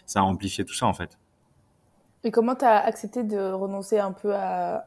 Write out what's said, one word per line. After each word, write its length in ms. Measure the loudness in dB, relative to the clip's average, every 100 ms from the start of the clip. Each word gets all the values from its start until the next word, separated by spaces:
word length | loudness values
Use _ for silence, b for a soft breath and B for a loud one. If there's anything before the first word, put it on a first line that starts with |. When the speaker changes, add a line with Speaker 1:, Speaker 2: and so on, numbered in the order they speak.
Speaker 1:
ça 140 | B 0
a 40 |
amplifié 400 | 2 0 -4 -4
tout 100 | -6
ça, 120 | -2 0
en 80 |
fait. 220 | 0 -6 _ _ _ _ _ _ _ _ _ _ _
Speaker 2:
Et 80 | -2
comment 240 | 2 2 4
t'as 220 | 6 6
accepté 440 | 4 -2 -4 -4
de 160 | -2 -2 -2
renoncer 480 | -2 -4 -6 0 0
un 100 | 0
peu 240 | -2 -2
à, 500 | -2 -2 -2 -2 -4